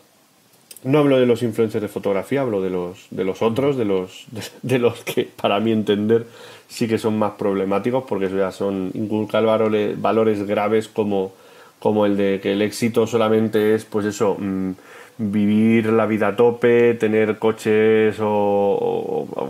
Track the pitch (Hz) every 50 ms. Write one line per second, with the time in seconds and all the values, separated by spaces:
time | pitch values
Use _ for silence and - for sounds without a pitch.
0 | _ _ _ _ _ _ _ _ _ _ _ _ _ _ - - - 127 139 151
1 | 143 143 135 131 127 123 117 113 123 113 104 - 113 107 110 113 104 101 - 107
2 | 95 104 98 95 92 - 127 139 135 123 107 98 95 92 92 90 87 87 90 -
3 | - - - - 95 95 92 - 107 113 113 117 131 143 139 127 113 101 98 92
4 | 92 92 - - - - 120 107 - - - - - 127 127 123 120 117 117 -
5 | - - - 127 - - - - - 107 101 101 110 113 110 110 101 104 104 101
6 | 104 107 117 117 117 - - - - - - - - - - - 123 110 110 101
7 | - 113 107 107 107 101 - - 107 101 98 98 95 98 101 101 101 123 120 131
8 | 127 - 110 95 95 95 95 98 95 92 92 - 101 101 98 95 92 92 - -
9 | 110 101 107 107 107 104 - 110 110 110 110 110 113 107 107 107 104 104 - 101
10 | 104 101 104 113 110 110 107 101 101 101 104 104 104 104 110 110 110 - - -
11 | 107 104 101 98 95 95 - - - - - - - - _ _ - 110 107 107
12 | 104 104 101 101 101 98 98 95 - 101 98 101 107 101 101 - 120 117 110 117
13 | 110 113 120 113 110 110 110 110 113 110 110 107 107 107 110 107 107 - - 107
14 | 101 104 95 - 120 101 87 80 101 98 95 95 95 92 90 - - - - -
15 | - - _ - 113 101 98 107 104 101 107 107 110 113 113 117 110 110 113 113
16 | 107 104 110 101 107 101 98 110 120 120 117 117 - 120 120 120 120 120 117 113
17 | 113 107 107 110 110 107 104 - - 110 110 - - 113 107 110 110 110 110 110
18 | 110 107 101 104 107 104 104 104 101 101 101 101 101 101 98 - - 92 92 87
19 | - - - 73 71 - - - -